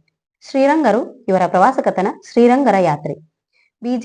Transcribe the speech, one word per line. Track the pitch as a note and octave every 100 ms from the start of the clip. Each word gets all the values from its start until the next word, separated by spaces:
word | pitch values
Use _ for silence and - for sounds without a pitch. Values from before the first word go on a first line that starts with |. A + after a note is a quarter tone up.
| _ _ _ _ -
ಶ್ರೀರಂಗರು | C4+ C#4 D#4 C4 G#3 E4 - -
ಇವರ | F#3 E3+ F3+
ಪ್ರವಾಸ | G#3 C4+ G#3+
ಕಥನ | F#3 G3+ - -
ಶ್ರೀರಂಗರ | - A#3+ B3+ C4 G3 F3
ಯಾತ್ರೆ. | D3 D3 C#3+ _ _ _ _ _ _
ಬಿ | A#3 B3